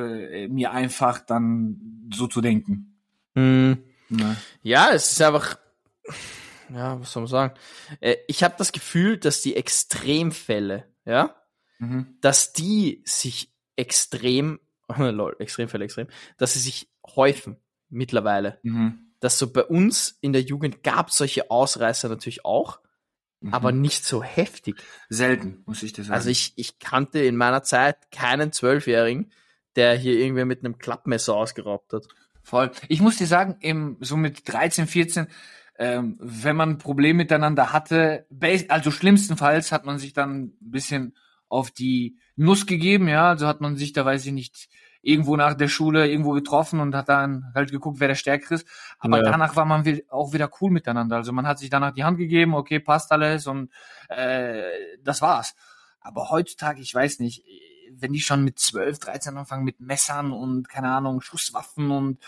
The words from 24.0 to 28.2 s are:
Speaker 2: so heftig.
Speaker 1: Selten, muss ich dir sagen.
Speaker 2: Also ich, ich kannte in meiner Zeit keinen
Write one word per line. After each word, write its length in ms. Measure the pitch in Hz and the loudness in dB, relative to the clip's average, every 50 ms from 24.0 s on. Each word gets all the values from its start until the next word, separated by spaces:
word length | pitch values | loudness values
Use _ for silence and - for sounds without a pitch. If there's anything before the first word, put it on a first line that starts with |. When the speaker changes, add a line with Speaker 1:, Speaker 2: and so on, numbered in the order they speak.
| - | -4
Speaker 2:
so 160 | - 139 113 120 | -4 -4 -4 -4
heftig. 540 | - - - 175 - - - - - 101 - - - - - - - | -4 -2 -2 -2 -2 -4 -12 -10 -10 -10 -10 -12 -20 -20 -20 -14 -8
Speaker 1:
Selten, 520 | 110 113 127 127 127 110 98 95 95 - _ | -4 0 2 2 2 0 -2 -8 -12 -14 _
muss 160 | - 107 - 107 | -12 -12 -10 -10
ich 100 | 107 - | -12 -12
dir 120 | - 104 | -12 -8
sagen. 100 | 104 104 | -4 -4
Speaker 2:
Also 160 | 120 117 120 | -2 0 0
ich, 240 | 123 - - - - | 0 0 -2 -4 -6
ich 220 | - 120 - - _ | -10 -12 -12 -12 _
kannte 400 | - - - 131 143 139 - 156 | -8 -2 -2 -2 0 0 0 2
in 180 | 143 127 120 | 2 2 2
meiner 260 | 120 120 123 127 135 - | 2 2 2 2 0 0
Zeit 480 | - - 123 131 143 147 - _ _ | 2 2 4 4 4 2 -2 _ _
keinen 420 | - - | -8 -4